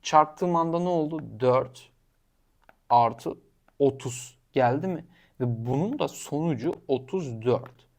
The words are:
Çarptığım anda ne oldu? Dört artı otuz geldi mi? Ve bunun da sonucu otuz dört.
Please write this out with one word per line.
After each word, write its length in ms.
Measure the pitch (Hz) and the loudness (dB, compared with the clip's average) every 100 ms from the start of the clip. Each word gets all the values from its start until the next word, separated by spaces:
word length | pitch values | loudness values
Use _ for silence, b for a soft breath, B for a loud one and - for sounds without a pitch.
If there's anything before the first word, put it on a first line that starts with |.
| - | 4
Çarptığım 480 | 156 151 - 180 170 | 4 4 0 0 2
anda 240 | 165 165 | 2 0
ne 100 | 180 | 0
oldu? 500 | 175 151 160 123 110 | 0 -2 -4 -10 0
Dört 500 | 127 127 127 - - _ _ _ _ _ _ _ _ _ _ | 2 2 0 -12 -20 _ _ _ _ _ _ _ _ _ _
artı 480 | 120 117 117 - - _ _ _ _ | 4 4 0 -8 -10 _ _ _ _
otuz 580 | 139 127 131 123 - _ _ | 2 2 -8 -10 -14 _ _
geldi 340 | 135 123 135 185 | 2 2 2 -4
mi? 180 | 180 - b b b | -6 -10 b b b
Ve 260 | 123 113 117 | -4 -2 -2
bunun 340 | 131 196 277 | 0 0 -2
da 80 | 143 | -4
sonucu 680 | - - 143 170 131 135 - - | -6 -8 -2 -2 -2 -4 -6 -4
otuz 540 | 131 123 190 147 113 | -4 -2 -6 -6 -4
dört. 460 | 113 120 - - _ | 0 0 -2 -20 _